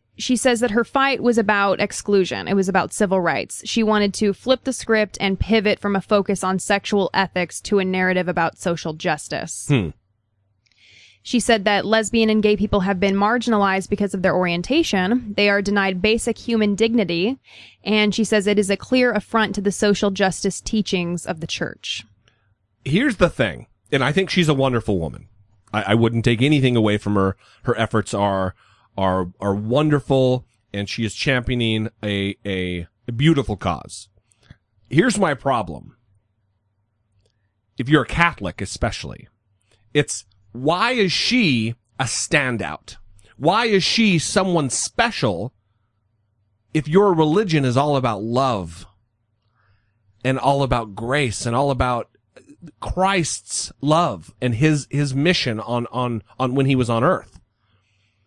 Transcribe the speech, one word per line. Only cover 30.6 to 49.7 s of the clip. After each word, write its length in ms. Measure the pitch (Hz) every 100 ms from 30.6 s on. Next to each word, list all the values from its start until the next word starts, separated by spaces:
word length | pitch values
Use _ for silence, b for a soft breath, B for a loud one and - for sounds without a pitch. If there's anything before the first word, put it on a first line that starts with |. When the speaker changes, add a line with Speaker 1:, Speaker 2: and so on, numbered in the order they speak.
| _
Speaker 2:
and 160 | 101 101
she 160 | - 110
is 100 | -
championing 760 | - 131 117 127 113 110 110 -
a, 320 | 107 101 98 98 101
a, 420 | 95 90 87 85 _ -
a 40 |
beautiful 420 | 117 147 147 120 101
cause. 540 | 98 78 - - - _ _ b b b _ _ -
Here's 280 | 147 240 208
my 160 | 185
problem. 640 | 135 139 123 90 71 50 - _ _ _ _ _ _ _ _ _ _ _ _ _ _ _ _ _ -
If 100 | 123
you're 140 | 151
a 20 | 120
Catholic, 540 | - 170 147 95 -
especially, 680 | 98 - 113 - 71 - - _ _ _ _ _ _
it's, 320 | 147 143 - - _ _
why 400 | 120 135 175 226
is 200 | 254 190
she 600 | - - 247 196 123 110 117 _ -
a 60 |
standout? 920 | 123 - - 156 131 120 82 76 - - - - b b
Why 280 | 143 202 240
is 160 | 160
she 360 | 160 - 220 170
someone 500 | - - 190 175 135
special 840 | - - - 233 - 123 85 110 _ _ _ _ _ _ _ _ _ _ _ _
if 140 | 156 147
your 260 | 170 208
religion 520 | 165 156 165 214 160 131
is 120 | 123
all 180 | 147 143
about 260 | 123 104
love 640 | 110 120 135 110 85 82 - _ _ _ _ _ _ _ _